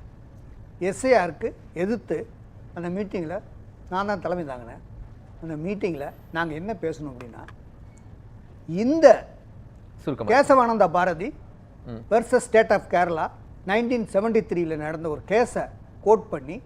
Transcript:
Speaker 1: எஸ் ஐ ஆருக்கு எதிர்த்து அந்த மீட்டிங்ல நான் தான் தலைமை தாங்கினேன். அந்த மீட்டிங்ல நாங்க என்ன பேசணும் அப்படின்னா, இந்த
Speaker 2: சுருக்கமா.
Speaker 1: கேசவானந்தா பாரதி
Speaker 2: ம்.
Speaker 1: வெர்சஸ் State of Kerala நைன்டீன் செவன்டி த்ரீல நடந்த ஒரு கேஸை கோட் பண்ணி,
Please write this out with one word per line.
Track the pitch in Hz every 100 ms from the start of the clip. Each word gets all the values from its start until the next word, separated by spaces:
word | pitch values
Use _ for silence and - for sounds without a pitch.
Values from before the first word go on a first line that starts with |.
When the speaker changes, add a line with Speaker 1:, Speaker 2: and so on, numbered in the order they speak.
| - - - - - - - -
Speaker 1:
எஸ் | 180 - 262
ஐ |
ஆருக்கு | 233 175 151 233 - -
எதிர்த்து | 156 185 233 - 156 156 - - - -
அந்த | - 175
மீட்டிங்ல | 180 202 202 156 185 - - - - -
நான் | 185 202
தான் | 202
தலைமை | 160 180 151
தாங்கினேன். | 127 117 135 - - - - - -
அந்த | 165 151
மீட்டிங்ல | 170 202 208 151 143 - -
நாங்க | 165 165
என்ன | 151 196 214
பேசணும் | 160 147 147
அப்படின்னா, | 127 120 113 - - - - - - - - - - - - -
இந்த | 170 233 320 294 180 - - - - - - - -
Speaker 2:
சுருக்கமா. | - 135 110
Speaker 1:
கேசவானந்தா | 226 277 269 233 226 185
பாரதி | 165 180 160 220 - - - - - -
Speaker 2:
ம். | 113 -
Speaker 1:
வெர்சஸ் | 220 233 254 -
State | 220 220
of | 196 -
Kerala | 180 175 170 185 - - - -
நைன்டீன் | 208 240 247 214
செவன்டி | 196 220 220 -
த்ரீல | 175 165 156
நடந்த | 151 160 160
ஒரு | 147 -
கேஸை | 202 240 185 135 - - -
கோட் | 196 214 -
பண்ணி, | 160 131 202